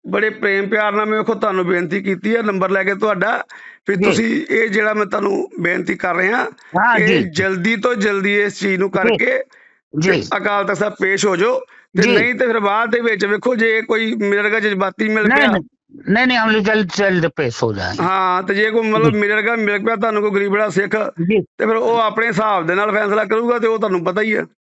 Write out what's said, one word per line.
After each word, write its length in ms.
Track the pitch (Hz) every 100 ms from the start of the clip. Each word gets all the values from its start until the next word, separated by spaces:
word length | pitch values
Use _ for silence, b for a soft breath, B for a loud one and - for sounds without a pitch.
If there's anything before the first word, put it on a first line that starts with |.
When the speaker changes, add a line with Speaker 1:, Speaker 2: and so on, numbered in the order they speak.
| -
Speaker 1:
ਬੜੇ 220 | 196 214
ਪ੍ਰੇਮ 400 | 214 208 196 202
ਪਿਆਰ 240 | 214 208
ਨਾਲ 120 | 202 214
ਮੈਂ 120 | 214
ਵੇਖੋ 160 | 220
ਤੁਹਾਨੂੰ 320 | 208 220 190 175
ਬੇਨਤੀ 360 | 180 175 190
ਕੀਤੀ 340 | 196 180 202 233
ਹੈ, 60 |
ਨੰਬਰ 280 | 214 190 185
ਲੈ 140 | 196
ਕੇ 120 | 190 196
ਤੁਹਾਡਾ, 500 | 214 190 196 247 - B B B -
ਵੀ 60 | 196
Speaker 2:
ਜੀ। 80 |
Speaker 1:
ਤੁਸੀਂ 420 | 202 165 226 233 -
ਇਹ 200 | - 226
ਜਿਹੜਾ 240 | 196 214
ਮੈਂ 120 | 214 202
ਤੁਹਾਨੂੰ 440 | 208 202 196 - -
ਬੇਨਤੀ 360 | 170 180 180 190
ਕਰ 200 | 180 175
ਰਿਹਾ, 280 | 185 240
Speaker 2:
ਹਾਂ, 540 | - - - 175 226 226
Speaker 1:
ਇਹ 100 | 208
Speaker 2:
ਜੀ, 100 | 180
ਜੀ। 120 | 147
Speaker 1:
ਜਲਦੀ 460 | 147 190 190 185 226
ਤੋਂ 200 | 247 233
ਜਲਦੀ 460 | 208 196 196 208
ਇਸ 180 | 202 196
ਚੀਜ਼ 200 | 196 185
ਨੂੰ 120 | 190
Speaker 2:
ਜੀ। 60 | 190
Speaker 1:
ਕਰਕੇ 460 | 226 214 240 - - b b b _ 151
Speaker 2:
ਜੀ। 120 | 180
Speaker 1:
ਤੇ 260 | 165 110 196
ਅਕਾਲ 260 | 202 202
ਤਖਤ 140 | 190 190
ਸਾਹਿਬ 160 | 208 202
ਪੇਸ਼ 240 | 190 190 202
ਹੋ 100 | 175
ਜਾਓ। 240 | 214 254 - b b -
ਤੇ 40 |
Speaker 2:
ਜੀ। 160 | 226 226
Speaker 1:
ਨਹੀਂ 180 | 233 233
ਤੇ 120 | 254
ਫਿਰ 120 | 226
ਬਾਅਦ 320 | 202 208 233
ਦੇ 100 | 233
ਵਿੱਚ 240 | 233 208 202
ਵੇਖੋ 300 | 208 247 240
ਜੇ 260 | 226 220
ਕੋਈ 340 | 220 220 220 226
ਮੇਰੇ 260 | 202 202
ਵਰਗਾ 180 | 208 220
ਜਜ਼ਬਾਤੀ 500 | 208 190 190 190 220
ਮਿਲ 180 | 220 214
Speaker 2:
ਨਹੀਂ, 100 | 269
Speaker 1:
ਪਿਆ। 100 | 262
Speaker 2:
ਨਹੀਂ, 160 | 202 - _ _ - -
ਨਹੀਂ, 180 | 208 254
ਨਹੀਂ, 100 | 247
ਹਮ 120 | 220
ਲੋਗ 140 | 220
ਜਲਦ, 240 | 208 220 190 -
ਜਲਦ 300 | 202 180 160
ਪੇਸ਼ 360 | - 131 -
ਹੋ 100 | 117
ਜਾਏਂਗੇ। 300 | 101 90 -
Speaker 1:
ਹਾਂ, 400 | 175 190 185 180
ਤੇ 100 | 190
ਜੇ 180 | 196 214
ਕੋਈ 180 | 226 220
ਮਤਲਬ 240 | 214 226
Speaker 2:
ਜੀ। 60 | 214
Speaker 1:
ਮੇਰੇ 140 | 208
ਵਰਗਾ 220 | 214 208 233
ਮਿਲ 300 | 208 208 214
ਪਿਆ 100 | 226
ਤੁਹਾਨੂੰ 260 | 226 208
ਕੋਈ 100 | 208
ਗਰੀਬੜਾ 380 | 196 202 202 214
ਸਿੱਖ, 260 | 180 202 - - -
Speaker 2:
ਜੀ। 200 | 170 214
Speaker 1:
ਤੇ 240 | - - 220
ਫਿਰ 100 | 226
ਉਹ 220 | 233 233
ਆਪਣੇ 300 | 214 208 233
ਹਿਸਾਬ 400 | 190 214 196 165
ਦੇ 80 | 180
ਨਾਲ 160 | 208
ਫੈਸਲਾ 340 | 202 208 214 202
ਕਰੂਗਾ 340 | 220 233 240
ਤੇ 80 | 220
ਉਹ 120 | 226
ਤੁਹਾਨੂੰ 240 | 214 185
ਪਤਾ 180 | 170 185
ਹੀ 120 | 220
ਆ। 120 | 214 - _